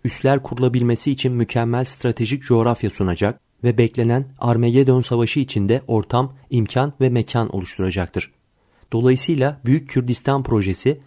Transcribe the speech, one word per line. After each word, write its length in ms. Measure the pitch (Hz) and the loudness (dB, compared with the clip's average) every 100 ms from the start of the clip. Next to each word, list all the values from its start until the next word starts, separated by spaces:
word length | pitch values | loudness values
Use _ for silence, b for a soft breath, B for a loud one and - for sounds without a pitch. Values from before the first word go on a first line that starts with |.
üsler 380 | 123 - 135 139 | -6 -2 0 0
kurulabilmesi 680 | 131 120 127 123 120 117 147 | -2 -2 0 2 0 0 -2
için 220 | 135 131 | -2 -2
mükemmel 520 | 120 113 123 117 120 | 0 -2 0 0 0
stratejik 580 | 131 - 123 113 110 135 | -2 -2 -2 -2 -2 -4
coğrafya 480 | - 117 113 113 107 | 2 2 2 0 -2
sunacak 500 | - 92 85 101 120 _ _ | -2 -2 0 -2 -4 _ _
ve 140 | 120 110 | -2 2
beklenen 500 | 117 - 117 123 135 - | 0 0 0 0 -2 -4
Armagedon 600 | 120 117 120 123 135 127 | 0 2 4 4 4 4
Savaşı 400 | 120 120 117 151 | 2 0 0 -2
için 280 | 131 107 101 | -2 0 0
de 140 | 127 - | 0 0
ortam, 460 | 110 - 120 135 B B | -2 0 -2 -2 B B
imkan 420 | 123 104 123 143 - | -2 0 -2 -2 0
ve 80 | 131 | 0
mekan 480 | 123 110 120 110 98 | 0 -2 -2 -2 -4
oluşturacaktır. 760 | 90 - 95 95 87 92 - _ _ _ _ _ - | -8 -4 -2 -2 -4 -6 -8 _ _ _ _ _ -6
Dolayısıyla 680 | 113 127 131 - 151 131 143 | 0 2 2 2 0 0 -2
Büyük 240 | 120 151 139 | 0 0 0
Kürdistan 540 | - 123 120 - 139 | -4 -2 -2 0 -2
projesi 580 | 127 113 95 92 131 143 | 0 0 0 -2 -2 -4